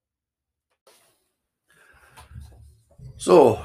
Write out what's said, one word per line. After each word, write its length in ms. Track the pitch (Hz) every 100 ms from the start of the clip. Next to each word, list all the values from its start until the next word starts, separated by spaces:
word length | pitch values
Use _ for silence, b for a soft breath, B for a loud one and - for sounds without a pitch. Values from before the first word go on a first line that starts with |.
| _ _ _ _ _ _ _ _ _ _ _ _ _ _ _ _ _ B B B B B B B B B - _ _ _ - -
So, 480 | - 175 127 95